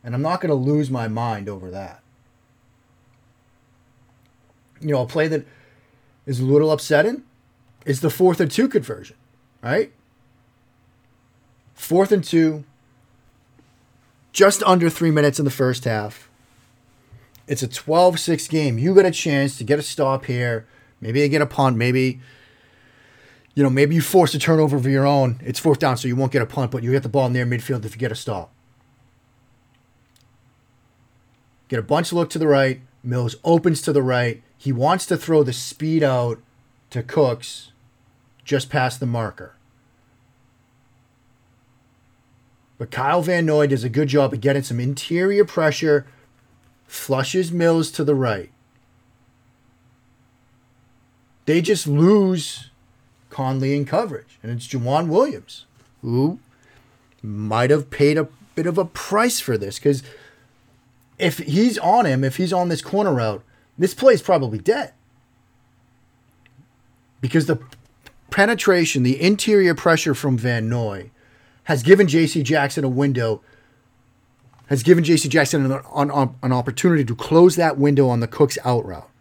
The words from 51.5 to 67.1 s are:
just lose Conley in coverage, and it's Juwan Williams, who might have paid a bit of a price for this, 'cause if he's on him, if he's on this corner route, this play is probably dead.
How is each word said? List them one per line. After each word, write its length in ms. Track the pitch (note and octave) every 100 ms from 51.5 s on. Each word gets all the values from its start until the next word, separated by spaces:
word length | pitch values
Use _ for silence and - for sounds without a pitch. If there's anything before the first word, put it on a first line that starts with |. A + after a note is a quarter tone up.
| E3
just 260 | E3+ G3 D3
lose 840 | C#3+ E3+ G#3+ F#3+ F#3 - - - _ _ _ _ _ _
Conley 460 | - C3 C3 C3+ C#3+
in 100 | C3+
coverage, 540 | E3+ A3+ A#2 - _
and 100 | A2
it's 160 | A#2+ -
Juwan 400 | C3 A#2+ D3 E3+
Williams, 580 | F3 C#4+ - - - - _ _ _
who 380 | A#2+ A#2+ D3 F3+ _ _ _ _ _ _ _ _
might 480 | A2 G#2 G#2 A2 B2+
have 200 | D3+ C#3
paid 280 | - D3 D3
a 120 | D3+ _ - -
bit 100 | E3
of 120 | F3
a 80 | F3+
price 540 | - - G3+ A#3+ -
for 180 | - A2
this, 200 | G2+ -
'cause 240 | C#3+ C3+ - - - _ _ _ _ _ _ _ _ _
if 200 | F3+ C3+
he's 380 | - D#3 A#3+ -
on 280 | E3+ A3 F#3
him, 180 | C3
if 140 | C3+ C3
he's 160 | F#3
on 160 | F3+ F3
this 120 | D#3+
corner 320 | - G3 G#3
route, 300 | C3 A2 G2 _ _ _ -
this 160 | F3+
play 200 | - C4
is 80 | G3+
probably 380 | - F3 B2+ G#2
dead. 340 | B2 C4 - _ _ _ _ _ _ _ _ _ _ _ _ _ _ _ _ _ _ _ _ _ _